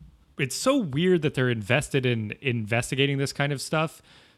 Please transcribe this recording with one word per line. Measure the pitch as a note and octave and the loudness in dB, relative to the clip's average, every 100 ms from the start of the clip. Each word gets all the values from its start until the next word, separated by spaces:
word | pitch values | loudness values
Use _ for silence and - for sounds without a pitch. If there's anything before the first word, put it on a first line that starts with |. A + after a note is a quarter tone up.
| - - _ - | -20 -20 _ -6
it's | C3 - | -4 -2
so | B3+ C#4+ | 0 2
weird | F#3 C3+ F3+ F3+ | 0 0 2 2
that | D3 | 2
they're | - B2+ | 0 0
invested | A2+ G2 B2 - C#3+ | 0 0 0 0 0
in | B2+ A#2 G#2+ - | 2 0 -2 -6
investigating | C#3 A#2+ G#2 A#2 A#2+ C3 C#3 C#3 | -4 -2 0 -2 0 2 2 2
this | C3+ | -2
kind | - C#3+ | -2 -2
of | C#3 | -2
stuff | - D#3 D#3+ - - - - | -2 -2 -2 -4 -20 -20 -20